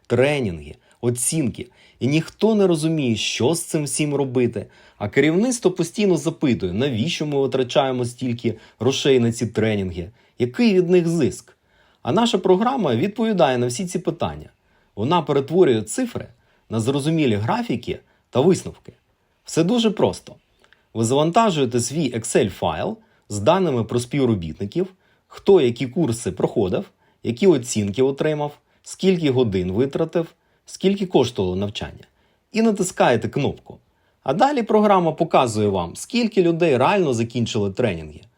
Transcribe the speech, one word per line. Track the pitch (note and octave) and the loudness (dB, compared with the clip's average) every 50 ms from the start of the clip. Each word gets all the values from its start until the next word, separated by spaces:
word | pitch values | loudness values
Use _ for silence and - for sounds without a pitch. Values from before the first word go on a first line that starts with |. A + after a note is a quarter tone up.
| _ | _
тренінги, | - A2+ A#2+ C3 C#3+ D3+ C#3 A#2+ F#2+ E2 D2+ D2 D2+ - _ _ _ _ - | -2 2 2 2 2 2 -2 -2 -4 -6 -8 -12 -16 -18 _ _ _ _ -4
оцінки, | A#2 B2 A#2+ A#2+ - - D#3+ D#3+ C#3 G#2 - - - - _ _ _ _ _ - | -2 -2 -2 -2 -4 -4 -2 -2 -2 -2 -4 -8 -14 -16 _ _ _ _ _ -4
і | A#2 | -2
ніхто | C3+ D3 E3 D#3+ - - - G#3 A3 A3+ | 0 0 0 -2 -4 -6 -2 0 2 4
не | G3+ G3 | 4 4
розуміє, | F3+ E3 D3 D#3 D#3+ E3 D#3 C3+ A#2+ A2 | 2 2 0 0 -2 0 0 0 0 -2
що | G2 - - - - A#2 C#3+ E3+ | -2 -2 -6 -2 0 0 0 0
з | E3 | -2
цим | - - - D#3 D3 | -4 -4 -4 -4 -4
всім | - - - D3+ D3 C#3+ | -4 -4 -4 -2 -2 0
робити, | C3+ C#3+ C3 B2 C3 A#2+ A#2+ - G2+ - - _ - - - _ - | -2 -2 0 0 0 0 0 -2 -6 -10 -10 _ -20 -20 -20 _ -10
а | G2+ G2 | -8 -2
керівництво | - C#3 C#3+ D#3 E3 F#3+ A3+ C4 A#3 - - F3+ | 2 2 4 4 4 2 2 0 -2 0 0 0
постійно | F3+ - E3 - - A3 G#3 F#3+ E3+ | 0 0 -4 -4 -2 0 2 2 2
запитує, | C#3+ C#3 E3 D#3 - D#3 C3 A2 E2 F#2+ F2 | 2 0 -4 -4 0 0 0 0 0 -2 -4
навіщо | F2 A2 C3+ D3+ A#2+ G2+ C#3+ F3 - - D#3 | -2 -2 -2 -2 0 -2 -2 -2 -2 -4 -4
ми | D3+ C#3+ C#3 | -2 0 0
витрачаємо | C3+ B2+ C3 C3+ C3 B2 - D#3 C3+ C3+ B2+ B2 B2 | 0 0 0 -2 -2 0 0 0 0 0 -2 -2 -4
стільки | A#2+ - - C3 B2 A#2 A#2+ - A2+ G#2+ - - - _ - | -4 -6 -6 -6 -6 -6 -2 -4 -4 -4 -4 -14 -20 _ -2
грошей | A2 C3 C3+ - - D3 C3+ B2 | -2 -2 0 0 2 4 4 4
на | A#2 A#2 | 4 2
ці | A2+ - B2 | 0 -2 -4
тренінги, | A#2+ - A2 G#2+ A2 G#2+ G2+ F#2+ F#2 F2 F2+ E2+ F2+ _ _ _ _ _ - | -4 -2 0 0 0 0 -2 -2 -4 -6 -8 -10 -12 _ _ _ _ _ -4
який | B2 B2 - - A#3+ A3+ F#3+ | -4 -4 0 2 2 4 4
від | F#3 F3 E3+ | 4 4 4
них | F#3 F3+ E3 E3 | 4 4 4 2
зиск. | E3+ E3+ B2+ - - - - _ _ _ _ _ _ _ _ _ _ _ | 0 0 0 0 -2 -6 -16 _ _ _ _ _ _ _ _ _ _ _
А | - A#2 | -6 -2
наша | D3 A3 A#3+ A#3 A3 G3 | 0 2 2 2 0 0
програма | G3 F#3 F#3 F#3 A3+ B3 C#4 B3+ F3+ C#3 A2+ | 4 4 2 4 2 -2 -2 0 0 0 0
відповідає | A#2 F#3 G3+ G#3 - A3 A3+ G#3+ F3 D#3+ C3+ B2+ A#2+ | 0 0 -2 -2 -2 -2 -2 2 2 2 2 4 0
на | B2 | 0
всі | B2 B2 - F#3 | -2 -2 -4 -8
ці | F3 - E3+ | -6 -6 -4
питання. | - E3 D#3 - G#2+ E2 D2+ D2+ D#2 - _ _ _ _ _ _ _ _ - | -4 -4 -4 -4 -6 -6 -6 -10 -16 -20 _ _ _ _ _ _ _ _ -8
Вона | G2+ G#2+ C#3+ F3+ E3+ | -6 -2 0 0 0
перетворює | D3 D3+ C#3+ C#3 C3 A#2+ D#3+ F#3+ F3 C#3 A2+ G#2+ | 0 0 0 -2 0 0 4 4 4 4 4 0
цифри | G2+ - - B3+ C4 A#3 - - - - - _ _ _ _ _ _ - | -2 -6 -6 -6 -6 -4 -6 -12 -14 -14 -20 _ _ _ _ _ _ -6
на | G#2 A2+ | -4 -2
зрозумілі | G#2 C3+ C#3 C#3+ C3 D#3+ E3 D#3+ D3 A#2+ G#2 | -2 0 -2 -2 -2 0 0 0 0 0 0
графіки | G2+ G#2+ D3 G#3 A#3+ A#3 - C3 - - - - - _ _ _ _ _ _ | 0 -2 -2 -4 -4 -4 -4 -6 -6 -6 -10 -10 -10 _ _ _ _ _ _
та | - B2 | -2 2
висновки. | C#3+ G3 F3 - - E2+ - - _ - _ _ _ _ _ _ _ _ _ _ _ | 4 4 2 2 -2 -12 -16 -16 _ -20 _ _ _ _ _ _ _ _ _ _ _
Все | - - D3+ E3 | -4 0 0 2
дуже | F#3 B3 A#3 A3+ A3 | 2 2 2 2 0
просто. | G#3+ - C3 F#2+ E2+ - _ - - _ _ _ _ _ _ _ _ _ _ _ - | 0 2 0 0 -2 -4 _ -20 -20 _ _ _ _ _ _ _ _ _ _ _ -4
Ви | A2 A2+ | -2 0
завантажуєте | A2 C3 D3 D#3 E3+ E3+ A#3 A3+ G#3+ E3 D3 C3 A2 A#2+ A#2+ | 0 2 2 2 2 2 2 2 2 2 0 0 0 0 -2
свій | - - C#3 D#3 C3+ B2 A#2 | -2 -2 -4 -2 -4 -2 -4
Excel-файл | A2 - - - E3+ A#2 F#2+ - - G2+ E2+ D#2 E2+ B2+ F#3+ A3+ - _ _ _ _ _ - | -6 -8 -2 0 0 0 0 -2 -4 -4 -4 -2 -4 -6 -6 -8 -10 _ _ _ _ _ -10
з | G#2 G2+ | -8 0
даними | G#2 D#3 F3 G3 F#3 D#3+ C3 A#2 G#2 | 2 2 2 4 2 0 0 -2 -2
про | - - A#2+ | -2 -2 -4
співробітників, | A#2+ - - C#3+ C3 A#2 A2 F2+ E2 D#2 D2+ - G2+ G2+ - E3 F#3 - - _ _ _ _ _ _ | -4 -2 -2 0 2 2 0 0 -2 -8 -8 -8 -10 -6 -4 -4 -6 -6 -8 _ _ _ _ _ _
хто | _ - - - G3 G3 E3+ | _ -20 -4 4 6 6 6
які | C3+ A#2+ A#2+ - C#3 | 6 2 0 -2 -6
курси | A#2+ - F#3 D#3 B2 A2+ - - - | -4 -2 -2 0 0 -2 -4 -4 -8
проходив, | - - - - - A#2+ G2 F2+ - - G3 - _ _ _ _ _ _ | -4 -2 -2 -2 0 -2 -2 0 -2 -4 -6 -8 _ _ _ _ _ _
які | - A#2 A#2 - G3 | -6 -6 -2 2 4
оцінки | F#3+ D#3 B2+ A#2+ - - A2 G2+ G2+ F#2+ B2+ | 4 4 4 2 -4 -4 -2 -2 -2 0 0
отримав, | B2+ C#3 C#3 - D#3 D#3 D3+ D3 D3 C#3+ - _ _ _ _ _ | 0 0 0 -2 -2 -2 -2 -2 -4 -8 -8 _ _ _ _ _
скільки | _ - - - F#3 F#3+ F#3 E3 D#3 C#3 | _ -20 -10 0 2 2 2 2 0 0
годин | A#2+ B2+ B2 G#2 F#2 F#2+ F2+ F#2 | 2 2 2 2 0 -2 -2 -2
витратив, | F#2 A2 C#3 C#3 - F3 D#3+ D#3+ - E3+ E3 - _ _ _ _ _ _ _ | 0 0 -2 -2 0 -4 -4 -2 -2 -4 -4 -4 _ _ _ _ _ _ _
скільки | - - - - F#3+ G3+ G3+ G3 | -20 -12 -2 -2 -2 0 0 -4
коштувало | F3+ - D#3 B2 - - - F#2+ F2+ F2+ | 0 2 2 2 2 0 -4 -4 -2 -2
навчання. | F#2+ G2+ G2+ - - - C#2+ - - - _ _ _ _ _ _ _ _ _ | -4 -4 -6 -6 -10 -12 -12 -14 -20 -20 _ _ _ _ _ _ _ _ _
І | - G#3+ | -2 0
натискаєте | A3+ A3+ G3+ G3+ F3+ - - - F#3 D3 A#2+ A2 - G#2 | 2 2 2 0 -2 -4 0 2 2 4 4 2 0 -4
кнопку. | - D3 C3+ G2 - - _ - - - _ _ _ _ _ _ _ _ | -4 -2 -2 -2 -4 -6 _ -20 -20 -20 _ _ _ _ _ _ _ _
А | - C3+ C#3 | -6 -4 2
далі | G3 C4 C#4 D4+ B3 | 2 2 2 2 0
програма | G#3+ - G#3+ G#3+ G#3+ G#3 G3 F#3 E3+ D#3+ | -2 2 2 4 4 6 4 4 4 0
показує | D3+ - E3 D#3+ - D#3+ C3 A#2 G#2+ G#2+ G#2 G#2 | 0 0 -2 2 2 2 2 2 0 0 0 0
вам, | F#2+ F#2 F2 E2+ - | 0 -2 -4 -6 -10
скільки | - - - - A#3 A#3+ G#3 - F#3+ | -14 -14 -4 -2 -2 -2 0 2 2
людей | F3 E3+ E3 D#3+ F3 D#3+ C3 | 2 2 2 2 2 2 4
реально | A#2 C3+ E3 G#3 G3+ F3 C#3 A#2+ | 4 4 2 2 2 2 0 0
закінчили | A2+ A#2 A2+ - B2 A2+ - - G#2+ G2+ G2 | -2 -2 -4 -2 -4 -4 -2 -2 -2 -2 -2
тренінги, | F#2 - - G#2+ E2+ E2 D#2 D2+ D2+ - - _ _ | -2 -2 -2 -2 -2 -4 -10 -14 -16 -20 -20 _ _